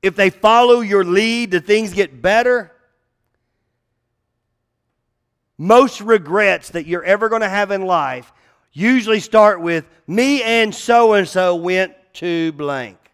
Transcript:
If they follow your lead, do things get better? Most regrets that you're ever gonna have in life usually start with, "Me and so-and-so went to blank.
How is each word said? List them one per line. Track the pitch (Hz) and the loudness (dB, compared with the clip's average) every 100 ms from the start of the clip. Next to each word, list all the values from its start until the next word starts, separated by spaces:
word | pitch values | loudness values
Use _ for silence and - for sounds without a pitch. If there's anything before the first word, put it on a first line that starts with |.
If | 190 190 | -4 0
they | 196 | -2
follow | - 214 226 247 240 | 2 2 4 4 4
your | 220 196 | 2 0
lead, | 180 185 226 233 233 | 2 0 0 -2 -2
do | 180 | -4
things | 160 214 220 | 0 -2 0
get | 180 185 131 | -4 -4 -2
better? | 180 214 247 247 190 _ _ _ _ _ _ _ _ _ _ _ _ _ _ _ _ _ _ _ _ _ _ _ _ _ _ _ _ _ | 0 0 2 -2 -4 _ _ _ _ _ _ _ _ _ _ _ _ _ _ _ _ _ _ _ _ _ _ _ _ _ _ _ _ _
Most | 160 233 262 - | 2 4 4 -2
regrets | 208 220 151 185 202 175 - | -2 -2 0 -2 0 -2 -6
that | 170 156 | -12 -6
you're | 175 | -6
ever | 170 202 220 | 0 0 0
gonna | 226 214 | -2 -2
have | 196 202 | -4 -4
in | 196 | -4
life | 185 175 139 127 123 _ _ _ _ | -2 -2 -2 -8 -14 _ _ _ _
usually | 139 208 254 220 220 | -4 0 0 0 -2
start | - 220 214 185 | 0 4 4 2
with, | 170 165 151 _ - | -4 -4 -6 _ -6
"Me | 190 262 285 | -2 0 0
and | 226 226 220 | 0 0 0
so-and-so | - - 233 226 208 180 185 185 175 | -4 2 4 4 2 0 0 0 0
went | 175 185 190 _ _ | -2 -2 -2 _ _
to | - 175 170 165 | -12 -6 -4 -4
blank. | 147 147 135 117 92 _ | -6 -6 -6 -8 -14 _